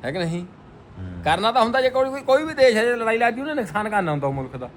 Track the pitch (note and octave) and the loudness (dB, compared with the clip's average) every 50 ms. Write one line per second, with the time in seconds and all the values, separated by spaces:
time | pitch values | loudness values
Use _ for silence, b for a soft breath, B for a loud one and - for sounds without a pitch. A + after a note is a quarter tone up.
0 | - B2 D3 F#3 F3 E3 E3 F3 F3+ F#3 - - - - - - - - - - | -6 -6 -4 -4 -4 -2 -4 -6 -8 -10 -16 -20 -20 -20 -20 -20 -20 -20 -16 -14
1 | F#2 F#2 - F2+ F2 D3+ E3 F3 G#3 A3+ A#3 C4 A3+ A3+ A#3+ C4 B3+ C4 B3 C4 | -12 -12 -10 -4 0 0 0 2 0 0 2 2 2 4 2 2 0 2 2 2
2 | C4 C4+ C4 C#4 C4+ - C4 D4 D#4 D#4+ D#4 C#4+ C4 B3+ A3 G#3+ A3+ A#3+ A#3+ A#3 | 0 0 -2 -4 2 2 2 2 2 -2 2 6 6 6 6 4 2 2 0 0
3 | A3+ A3+ A3+ A#3 A#3+ A#3 A#3 B3 C#4 D#4 D4+ D4 A3+ E3+ - G#3 G#3 A3 G#3+ G3+ | 0 -2 0 2 2 0 0 -2 -6 -4 -4 -4 -4 -4 -4 -4 -4 0 0 0
4 | F#3 D#3+ D3+ C#3+ C#3 C#3 C#3 C3+ C3 B2 - B2+ B2+ - - | 0 0 -2 -2 -2 -2 -2 -4 -6 -8 -10 -12 -12 -12 -14